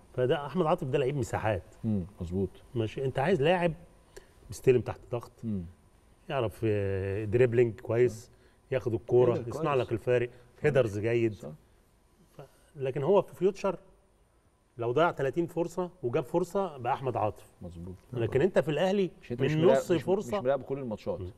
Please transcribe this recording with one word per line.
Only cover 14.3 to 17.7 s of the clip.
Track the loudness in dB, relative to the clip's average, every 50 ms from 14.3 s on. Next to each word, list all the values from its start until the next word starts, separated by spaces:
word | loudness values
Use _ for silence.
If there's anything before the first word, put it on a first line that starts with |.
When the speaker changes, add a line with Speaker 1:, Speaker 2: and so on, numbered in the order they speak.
| _ _ _ _ _ _ _ _ _ -6
Speaker 1:
لو | -4 0
ضيع | 2 4 2 2
تلاتين | 2 0 -2 -2 0 -2 -2
فرصة | -2 -2 -4 -4 -4 -4 -6 -6 -6 -8 -8
وجاب | -4 -2 -2 -2 -2
فرصة | -2 -2 -2 -2 -2 -2 -4 -4 -4 -6
بقى | -6 -4 -4
أحمد | -2 -2 -2 -4 -2
عاطف. | -2 -2 -2 -4 -6 -14 -20 _ -18
Speaker 2:
مظبوط. | -18 -16